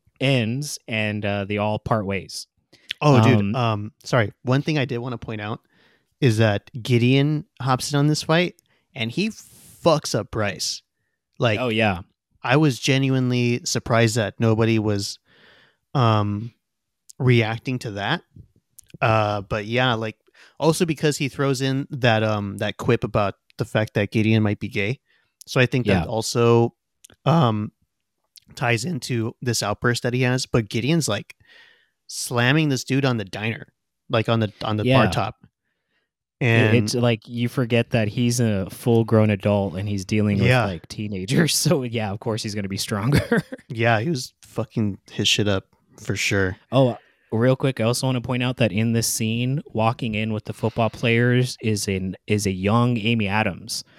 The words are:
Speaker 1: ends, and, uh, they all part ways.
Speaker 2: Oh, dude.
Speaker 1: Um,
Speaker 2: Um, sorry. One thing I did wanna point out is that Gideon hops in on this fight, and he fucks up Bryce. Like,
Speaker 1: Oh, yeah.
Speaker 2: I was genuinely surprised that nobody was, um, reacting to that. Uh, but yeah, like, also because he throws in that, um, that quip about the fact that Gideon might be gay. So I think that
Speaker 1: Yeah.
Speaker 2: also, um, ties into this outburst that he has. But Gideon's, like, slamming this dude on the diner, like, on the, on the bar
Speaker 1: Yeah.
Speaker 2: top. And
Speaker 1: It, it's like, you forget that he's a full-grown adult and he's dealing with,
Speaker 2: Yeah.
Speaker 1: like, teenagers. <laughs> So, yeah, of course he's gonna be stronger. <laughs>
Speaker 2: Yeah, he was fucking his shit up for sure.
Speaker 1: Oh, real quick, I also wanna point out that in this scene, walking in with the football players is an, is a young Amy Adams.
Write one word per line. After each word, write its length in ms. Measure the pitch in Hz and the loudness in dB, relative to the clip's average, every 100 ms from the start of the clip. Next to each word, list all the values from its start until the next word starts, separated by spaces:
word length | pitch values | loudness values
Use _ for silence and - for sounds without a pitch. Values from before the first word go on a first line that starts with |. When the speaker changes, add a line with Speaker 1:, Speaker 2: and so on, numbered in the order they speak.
| _ - | _ -4
Speaker 1:
ends, 580 | 131 131 110 127 147 - - | 0 0 0 -4 -6 -12 -8
and, 380 | 110 107 104 104 | -4 -4 -4 -4
uh, 180 | 101 | -4
they 140 | 98 104 | -4 -2
all 220 | 107 107 | -2 -4
part 260 | - 113 98 | -2 -2 -2
ways. 400 | 98 - - - _ _ _ - - | -6 -8 -14 -16 _ _ _ -18 -2
Speaker 2:
Oh, 200 | 151 127 | 4 6
dude. 200 | 113 110 | 6 4
Speaker 1:
Um, 160 | 101 127 | 2 -2
Speaker 2:
Um, 360 | 117 104 104 - | -2 -2 -6 -14
sorry. 280 | - 131 107 - | -2 0 0 -4
One 200 | - 135 | -2 0
thing 160 | 143 151 | 0 -2
I 60 | |
did 140 | 123 120 | -2 -4
wanna 200 | 127 117 | -8 -10
point 220 | - 110 | -10 -8
out 180 | 104 - _ _ _ _ _ _ | -8 -10 _ _ _ _ _ _
is 180 | 135 107 | 2 4
that 320 | 110 101 - - | 4 2 -4 -10
Gideon 680 | 107 120 120 135 143 151 - - | 0 2 4 4 2 0 -6 -8
hops 320 | 127 127 - | -2 -2 0
in 60 | 143 | 0
on 80 | 147 | 2
this 160 | 151 | 0
fight, 320 | - 160 175 - _ _ _ | 0 0 0 -6 _ _ _
and 160 | - 113 | -10 -6
he 200 | 135 214 | -4 -6
fucks 840 | - - - - - 180 151 - 123 | -8 -18 -20 -20 -4 0 0 0 -6
up 140 | 101 | -6
Bryce. 520 | 117 101 87 - - - _ _ _ _ - | -4 -4 -4 -8 -8 -14 _ _ _ _ -4
Like, 180 | 123 107 | -2 0
Speaker 1:
Oh, 100 | 123 | 0
yeah. 340 | 110 107 90 - _ _ _ | 2 2 0 -6 _ _ _
Speaker 2:
I 140 | 123 139 | 0 4
was 200 | 156 117 | 4 2
genuinely 840 | - 135 135 131 127 123 120 120 | 0 2 2 2 2 2 0 0
surprised 500 | - 117 - 113 117 | -2 -4 0 4 4
that 240 | 113 98 - | 2 -2 0
nobody 400 | 117 110 113 110 | 2 4 2 2
was, 400 | 107 101 98 - _ _ _ _ _ _ _ | 0 -2 -4 -10 _ _ _ _ _ _ _
um, 580 | 147 117 107 104 101 117 - _ _ _ _ - - | 2 4 4 2 -4 -8 -14 _ _ _ _ -20 -2
reacting 600 | 127 120 110 110 - 127 | 2 4 2 -2 -6 -6
to 140 | 120 | -6
that. 300 | 101 101 175 - - - _ _ _ _ - | -6 -4 -4 -6 -20 -20 _ _ _ _ -2
Uh, 400 | 123 110 104 104 | 2 2 2 -2
but 240 | 95 113 | -4 -6
yeah, 300 | 104 120 127 | -2 0 0
like, 240 | 113 110 - _ _ - - | 0 -4 -8 _ _ -20 -2
also 240 | 147 160 | 0 2
because 320 | 170 143 151 143 | 0 0 -2 0
he 140 | 139 | -4
throws 320 | - 139 131 | -2 -2 0
in 240 | 135 135 143 | -2 -2 -6
that, 340 | 135 123 110 | -2 2 2
um, 360 | 110 104 101 98 | 2 -2 -4 -6
that 180 | 104 - | -6 -4
quip 260 | - 117 | 0 0
about 340 | 110 110 98 - _ - | 0 -2 -2 -4 _ -10
the 80 | |
fact 300 | 117 117 107 | -4 -2 0
that 160 | - 101 | -2 -2
Gideon 320 | 113 110 110 | 0 2 2
might 180 | 107 107 | 2 -2
be 80 | 104 | -6
gay. 320 | 107 101 135 _ _ _ _ - | -4 -4 -4 _ _ _ _ -4
So 120 | 139 | 2
I 60 | |
think 220 | 123 131 113 | 2 2 2
that 180 | 95 | 0
Speaker 1:
Yeah. 60 | 82 | 0
Speaker 2:
also, 640 | 110 - 123 117 117 117 - _ _ - _ | -4 -4 2 4 4 2 -2 _ _ -20 _
um, 480 | - 165 123 107 107 - _ _ _ _ _ _ _ - | 0 2 2 0 -6 -10 _ _ _ _ _ _ _ -6
ties 280 | 123 117 | -2 0
into 500 | 127 143 - 120 113 - | -2 -6 -4 -4 -4 -4
this 220 | 123 113 | -4 -2
outburst 400 | 104 104 123 120 | -2 -2 -2 -2
that 100 | 123 | -2
he 80 | 123 | 0
has. 240 | 127 127 | 0 0
But 240 | - 123 104 | 0 -2 -2
Gideon's, 400 | 117 120 165 127 | -2 0 0 0
like, 260 | 101 - - _ - - _ _ _ - | -4 -8 -20 _ -20 -20 _ _ _ -16
slamming 600 | - - 120 120 151 151 | -12 -6 0 2 2 2
this 160 | 131 | -2
dude 220 | - 135 135 | -2 0 0
on 100 | 117 | -2
the 80 | |
diner, 440 | 95 101 110 110 - _ _ _ - | -4 -6 -6 -6 -10 _ _ _ -4
like, 180 | 117 110 | -2 2
on 120 | 113 | 0
the, 120 | 107 - | 0 -4
on 140 | 110 107 | -6 -2
the 80 | |
bar 200 | 117 131 | 2 4
Speaker 1:
Yeah. 60 | 104 | 4
Speaker 2:
top. 360 | 87 101 - - _ _ _ _ _ _ _ _ _ | 0 -4 -8 -20 _ _ _ _ _ _ _ _ _
And 360 | 127 113 110 120 | 2 4 6 4
Speaker 1:
It, 80 | |
it's 100 | 107 | 2
like, 320 | 123 120 113 - | 0 0 0 -4
you 220 | 120 120 | -6 -4
forget 420 | - 117 117 117 | -2 0 0 2
that 180 | 120 104 | 0 -2
he's 320 | 104 120 120 | 0 0 2
a 280 | 113 101 98 | 0 0 -4
full-grown 600 | - 120 117 110 113 107 | -4 2 2 4 4 4
adult 440 | 101 107 101 98 | 2 2 0 0
and 140 | 80 104 | -4 -6
he's 160 | 101 | -6
dealing 340 | 95 107 104 101 | -2 0 2 2
with, 80 | 123 | 4
Speaker 2:
Yeah. 180 | 127 104 | 4 2
Speaker 1:
like, 200 | 85 - | -4 -10
teenagers. 640 | - 107 95 95 135 156 | -12 -8 -8 -2 2 2
<laughs> 20 | - | 2
So, 260 | 151 160 | 2 0
yeah, 280 | 123 113 107 | 0 -4 -4
of 80 | 101 | -4
course 220 | 120 107 | -4 -4
he's 120 | 110 | -4
gonna 140 | 104 98 | -6 -6
be 80 | 95 | -6
stronger. 680 | - 104 117 143 - 226 - - | -4 -2 0 0 2 0 -2 -10
<laughs> 120 | - | -12
Speaker 2:
Yeah, 320 | 113 117 110 | -2 2 2
he 100 | 139 | 0
was 220 | 143 - _ | -4 -6 _
fucking 560 | - - 110 - 104 95 _ | -12 -10 -6 -2 -2 -4 _
his 160 | - 101 | -4 0
shit 200 | - 104 | 0 0
up 180 | 95 - _ _ - | -2 -4 _ _ -12
for 160 | - | -8
sure. 420 | 98 - 101 95 95 _ | -4 -2 0 0 -2 _
Speaker 1:
Oh, 260 | 127 127 107 - _ _ | 2 2 0 -10 _ _
real 240 | 110 127 131 | 0 2 2
quick, 240 | 139 131 | 0 0
I 40 | |
also 220 | 110 123 131 | -2 0 -2
wanna 140 | 127 | -2
point 220 | 117 123 | -4 -4
out 160 | 123 123 | -4 0
that 120 | 110 | 0
in 220 | 92 113 | 2 0
this 140 | 113 113 | 0 0
scene, 560 | - 110 117 123 139 - | -2 -4 -2 -2 -4 -6
walking 420 | 113 113 117 117 | -2 0 0 -4
in 180 | 107 110 | -4 -4
with 100 | 107 | -4
the 80 | - | -6
football 380 | - 113 - 110 | -6 -4 0 -2
players 680 | - 117 117 123 123 123 - | 0 0 2 4 2 0 -4
is 260 | 110 104 104 | -4 -2 -2
an, 280 | 95 95 92 - | -4 -4 -8 -2
is 200 | 104 101 | -2 0
a 60 | |
young 460 | 92 95 117 123 120 | -2 2 2 2 0
Amy 300 | 107 117 101 | 0 0 0
Adams. 540 | 107 104 82 101 - - | 0 -2 -4 -10 -12 -12